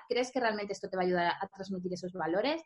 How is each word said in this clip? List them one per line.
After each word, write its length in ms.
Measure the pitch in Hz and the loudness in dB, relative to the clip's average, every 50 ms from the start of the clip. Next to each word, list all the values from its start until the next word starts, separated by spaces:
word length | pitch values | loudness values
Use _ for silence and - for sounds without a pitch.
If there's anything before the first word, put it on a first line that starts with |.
| - | 0
¿Crees 240 | - 226 240 254 254 | 0 0 0 0 0
que 100 | - 262 | 0 0
realmente 340 | 247 220 214 208 202 196 196 | 2 2 0 0 -2 -4 -6
esto 160 | - - - | -6 -6 -4
te 60 | - 185 | 0 2
va 60 | 180 | 2
a 20 | |
ayudar 260 | 180 180 175 170 170 - - | 4 4 4 4 2 2 0
a 80 | 196 - | -4 -8
transmitir 460 | - - 190 196 190 180 180 180 180 | -8 -8 -8 -6 -6 -4 -4 -4 -4
esos 180 | 180 185 180 | -4 -6 -6
valores?". 480 | 180 185 156 160 170 196 226 277 311 330 - | -4 -4 -2 0 2 2 2 2 0 -2 -4